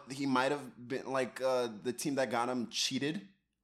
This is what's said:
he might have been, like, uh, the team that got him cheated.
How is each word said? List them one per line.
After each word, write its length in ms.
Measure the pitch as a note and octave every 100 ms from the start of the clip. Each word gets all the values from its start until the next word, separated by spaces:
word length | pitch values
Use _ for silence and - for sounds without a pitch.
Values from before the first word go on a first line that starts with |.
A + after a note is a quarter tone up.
| -
he 160 | C3+ C#3
might 240 | B2+ C3+
have 360 | D3 B2+ A2+ A#2+
been, 220 | C3 A#2
like, 280 | C3+ B2 -
uh, 260 | C3 B2+ A#2+ G#2
the 100 | B2
team 220 | A#2+ D#3+ C3+
that 140 | B2+
got 180 | A#2+ B2
him 200 | B2+ A2
cheated. 560 | - - C3 C#3 F#3 - _ _ _